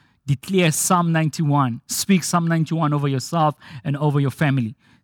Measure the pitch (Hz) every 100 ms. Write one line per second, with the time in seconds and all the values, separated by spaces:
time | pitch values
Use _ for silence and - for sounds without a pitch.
0 | _ _ 139 135 - 190 170 - - 180
1 | 170 165 156 - 147 143 131 123 - -
2 | - 190 - 175 165 165 156 165 151 147
3 | 143 131 - 170 151 - - 135 143 139
4 | 151 143 135 - 151 135 110 - _ _